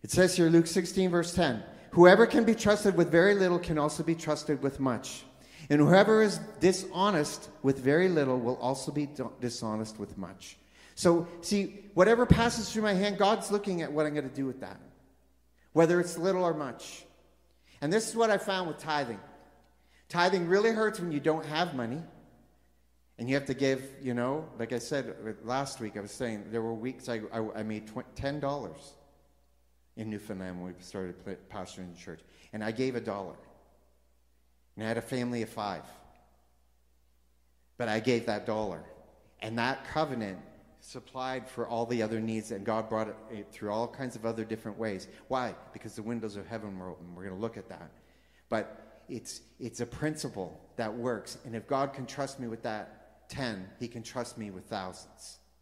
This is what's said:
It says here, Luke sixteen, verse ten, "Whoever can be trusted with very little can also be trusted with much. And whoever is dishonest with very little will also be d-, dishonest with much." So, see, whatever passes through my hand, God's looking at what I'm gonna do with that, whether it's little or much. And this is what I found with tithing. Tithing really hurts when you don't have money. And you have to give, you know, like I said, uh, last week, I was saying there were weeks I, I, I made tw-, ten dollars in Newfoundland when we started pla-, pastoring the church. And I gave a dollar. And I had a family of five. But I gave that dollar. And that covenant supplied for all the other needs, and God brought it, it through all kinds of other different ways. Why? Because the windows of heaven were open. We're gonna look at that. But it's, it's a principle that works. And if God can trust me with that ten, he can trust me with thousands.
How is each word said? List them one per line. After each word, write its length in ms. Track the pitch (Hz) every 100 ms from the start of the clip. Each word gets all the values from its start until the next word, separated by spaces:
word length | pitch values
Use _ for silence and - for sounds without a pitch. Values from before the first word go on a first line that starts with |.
It 80 | -
says 260 | - 185 180
here, 140 | 165
Luke 180 | 165 165
sixteen, 420 | - - - 185
verse 240 | 175 165
ten, 300 | - 160 113 - - -
"Whoever 360 | - 175 202 226
can 160 | 302
be 100 | 226
trusted 420 | 220 208 208 202 175
with 140 | 160
very 240 | 165 190
little 240 | 202 185 175
can 220 | - 156
also 240 | 151 -
be 100 | 160
trusted 480 | 165 160 151 - 139
with 180 | 139 135
much. 440 | 135 113 - - - - - - 151
And 80 | 147
whoever 440 | 147 185 202 220
is 160 | 214 170 - -
dishonest 880 | 175 185 - 165 202 175 147 - - -
with 160 | 135 135
very 320 | 127 151 185
little 300 | 165 135 127
will 180 | 117 127
also 340 | 120 135 -
be 140 | 143 143
d-, 180 | - 120 -
dishonest 600 | 123 - 110 107 107 107
with 180 | 101 101
much." 400 | 87 98 - - _ - - -
So, 320 | 185 170 175 -
see, 460 | - 202 190 - -
whatever 320 | 175 190 233 240
passes 480 | - 233 233 208
through 80 | 220
my 120 | 214
hand, 240 | 190 208 196
God's 340 | 202 220 -
looking 320 | 202 202 175
at 80 | 147
what 140 | 151 151
I'm 80 |
gonna 140 | 147 135
do 180 | 131 135
with 140 | 123
that, 180 | 95 101 - - _ _ _ _ _ _ _
whether 300 | 151 165 175
it's 160 | 175 175
little 260 | 180 185
or 100 | 175
much. 520 | 156 135 117 - - - _ _ _ _ _ _ -
And 140 | 147
this 160 | 208 220
is 80 | 226
what 120 | 226
I 80 | 196
found 300 | - 190 175
with 120 | 147
tithing. 400 | 160 147 127 104 - - - _ _ _ _ _ _
Tithing 400 | 170 180 190 170
really 220 | 190 226
hurts 280 | 220 214 208
when 120 | 175
you 100 | 147
don't 240 | 147 160 147
have 300 | 151 175 135
money. 260 | 117 143 165 - - - _ _ _ _ _ _ _ -
And 100 | 117
you 80 | 139
have 100 | 135
to 60 |
give, 300 | 123 135 131 131 -
you 120 | 135
know, 340 | 120 123 147 156 -
like 140 | 113
I 80 | 123
said, 340 | - 143 117 117 110
uh, 60 | 101
last 380 | 110 127 139 -
week, 160 | 110 104
I 20 |
was 120 | 101
saying 340 | - 123 107 101
there 100 | 117
were 120 | 113
weeks 360 | 113 117 123 -
I, 120 | 117 107
I, 260 | 113 107 104
I 40 |
made 240 | 107 107 107
tw-, 280 | 113 - -
ten 240 | 139 147
dollars 540 | 139 143 101 80 - - _ _ _ _ _ _ _ _ _ -
in 120 | 110
Newfoundland 520 | 104 - 95 92 90
when 120 | 90
we 80 | 90
started 400 | - 101 92 90
pla-, 100 | 98 95 -
pastoring 440 | 104 90 - 90
the 60 | 85
church. 220 | - 82 - _ -
And 100 | 110
I 80 | 110
gave 240 | 110 131 120
a 60 |
dollar. 340 | 110 101 92 - - - _ _ _ _ _ _ _ _ _ _ _ -
And 100 | 110
I 20 |
had 100 | 113
a 40 |
family 400 | - 127 123 120
of 80 | 107
five. 340 | - 104 85 - - - - _ _ _ _ _ _ _ _ _ _ _ _ _ _ _ -
But 120 | 117
I 100 | 110
gave 260 | 110 120 117
that 180 | 107 110
dollar. 360 | 110 107 85 - - - - - _
And 180 | 110 113
that 260 | 120 135 -
covenant 500 | 156 156 123 104 92 - - - _
supplied 680 | - 131 - 131 127 131 110
for 180 | - 117
all 180 | 113 117
the 160 | 123
other 200 | 107 113
needs, 300 | 110 110 107
and 140 | 104 107
God 220 | 110 110
brought 220 | 110 110
it, 60 | 107 -
it 220 | 110 101
through 180 | - 104
all 160 | 107 127
kinds 300 | 135 127 113
of 100 | 113
other 200 | 113 110
different 340 | 110 113 101
ways. 300 | 110 95 - - -
Why? 260 | 131 120 - -
Because 200 | - 110
the 80 | -
windows 360 | 107 120 110 101
of 100 | 92
heaven 320 | 113 104 95
were 120 | 92
open. 220 | 80 85
We're 120 | 87 95
gonna 100 | 92
look 220 | 113 113
at 100 | -
that. 240 | 82 87 - _ _ _ _ _
But 560 | 110 101 - - - -
it's, 320 | 131 - - - _
it's 220 | 120 -
a 40 | 120
principle 720 | - 151 151 135 104 87 78 - -
that 140 | 110
works. 460 | 117 123 110 - -
And 100 | -
if 140 | 113 -
God 240 | 135 139
can 140 | 143 123
trust 340 | - 139 -
me 80 | 120
with 160 | 113
that 680 | 120 107 95 - - - _
ten, 380 | 120 127 101 95 -
he 100 | 117
can 140 | 120
trust 360 | 113 127 117 -
me 120 | 104
with 140 | 92 -
thousands. 760 | 107 92 87 - - - - _ _